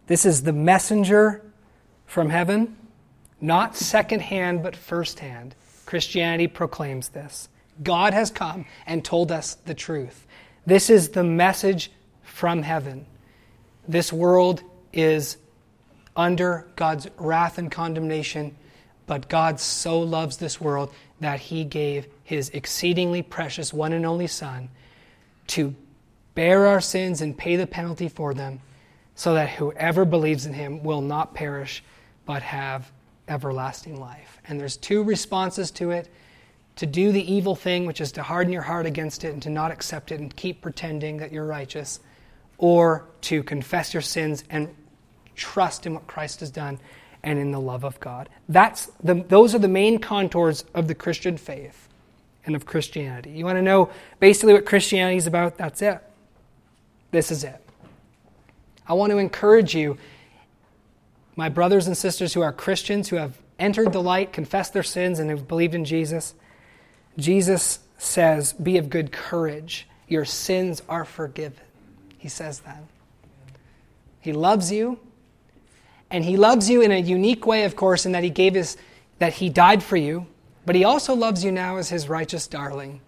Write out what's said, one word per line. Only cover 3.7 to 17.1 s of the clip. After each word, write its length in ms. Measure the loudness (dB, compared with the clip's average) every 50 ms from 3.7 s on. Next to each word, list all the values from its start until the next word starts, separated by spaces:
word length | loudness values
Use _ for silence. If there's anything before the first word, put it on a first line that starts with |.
| -4
secondhand, 880 | -6 -4 0 0 0 0 0 -4 -4 -4 -4 -4 -2 -2 -2 -2 -2 -4
but 120 | -6 -10
firsthand. 760 | -12 -10 -6 -6 -4 -4 -6 -10 -12 -16 -16 -14 -16 -16 -18 -20 _ _ _ _ -20 _
Christianity 640 | -8 -6 -6 -6 -4 -2 -2 -2 0 0 0 -2
proclaims 640 | -2 -2 -6 -6 -6 -6 -8 -8 -8 -8 -10 -10 -12
this. 380 | -14 -16 -16 -16 -18 -18 -18 -20 _ _ _ _ _ -10 -4
God 300 | -2 0 2 2 2 2
has 180 | 2 0 -2
come 340 | -4 -6 -8 -8 -8 -12 -14 -16 -20 -20 -10
and 200 | -6 -6 -6 -4
told 260 | -2 0 0 0 0
us 240 | -2 -6 -6 -10 -14
the 180 | _ _ -12 -12
truth. 520 | -10 -8 -8 -8 -8 -8 -10 -14 -20 _ _ -20 -20 -20 _ _ _ _
This 240 | 4 6 6 8 8
is 200 | 6 6 6 4
the 140 | 0 0 2
message 680 | 2 4 4 2 2 2 2 0 0 0 0 -6 -10 _ _ _ _ _ _ _
from 400 | -20 -8 -4 -2 0 0 -2 -2
heaven. 420 | -2 -4 -4 -6 -8 -12 -14 -16 -20 -20 -20 _ _ _ _ _ _ _ _ _ _ _ _ _
This 240 | -2 -2 -2 -2 -2
world 520 | -2 0 4 6 6 6 6 4 2 -2 -6 -18 -20 -20 _ _
is 460 | -2 2 2 2 2 2 -2 -6 -10 -14 _ _ _ _ _ _ _ _ _ _ _ _ _ -8 _
under 520 | 0 2 2 2 0 0 -2 -2 -4 -8 -16 _
God's 320 | -2 -2 -2 -2 -4 -10 -14